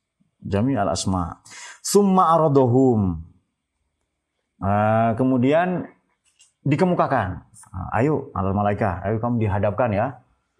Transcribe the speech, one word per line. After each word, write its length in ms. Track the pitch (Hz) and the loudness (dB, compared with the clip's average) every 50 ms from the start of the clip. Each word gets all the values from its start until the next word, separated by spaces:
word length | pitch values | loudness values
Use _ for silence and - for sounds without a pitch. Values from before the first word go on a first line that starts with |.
| _ _ _ _ _ _ _ _ | _ _ _ _ _ _ _ _
Jami 340 | - - - 98 240 - 277 | -8 -4 -2 0 0 0 0
al 160 | 151 101 78 | 0 -2 -2
asma. 480 | 85 - - 98 95 90 82 82 - - _ - - - - - - - | -2 -4 -2 -2 -2 -2 -4 -6 -8 -14 _ -20 -20 -20 -20 -20 -20 -14
Summa 540 | - - - 202 202 196 185 185 180 160 165 | -10 0 2 2 4 4 4 4 4 4 4
aradohum. 880 | 165 156 156 139 139 135 117 117 131 135 127 120 107 98 90 82 80 82 - - _ _ _ _ _ _ _ _ _ _ _ _ _ _ _ _ _ _ _ _ _ _ _ _ _ | 4 2 4 4 4 4 4 4 4 4 4 4 2 2 0 -2 -4 -10 -16 -20 _ _ _ _ _ _ _ _ _ _ _ _ _ _ _ _ _ _ _ _ _ _ _ _ _
Ah, 560 | 92 98 101 104 107 110 110 113 113 117 110 | -4 -2 0 0 2 2 2 2 2 0 0
kemudian 720 | 110 131 131 131 123 123 135 151 165 180 185 180 - - - - _ _ _ _ _ _ _ _ _ _ _ _ _ _ 135 | 0 0 0 2 2 2 2 2 2 2 0 -2 -6 -6 -10 -16 _ _ _ _ _ _ _ _ _ _ _ _ _ _ -2
dikemukakan. 800 | 151 143 190 180 175 - 160 - 139 120 101 90 85 73 - _ _ - - - | 0 2 2 0 2 0 0 0 0 0 -2 -2 -6 -10 -14 _ _ -20 -20 -16
Ah, 160 | - 92 87 - - 107 | -12 -12 -10 -6 -2 -2
ayo, 320 | 127 156 151 - - - - | 0 0 0 -2 -4 -6 -6
alal 160 | 95 95 98 | -4 -2 -2
malaikah, 480 | 95 104 101 101 104 95 113 98 87 90 92 98 | 0 0 0 0 0 0 -2 -2 -4 -4 -4 -4
ayo 140 | 110 107 - | -4 -4 -2
kamu 240 | 120 123 113 107 101 | -4 -2 -2 -2 -2
dihadapkan 460 | 92 104 98 104 98 104 127 117 101 | -2 -2 -2 -2 0 0 -2 0 0
ya 240 | 98 117 139 135 - - _ _ _ _ _ _ | -2 -2 -4 -6 -10 -20 _ _ _ _ _ _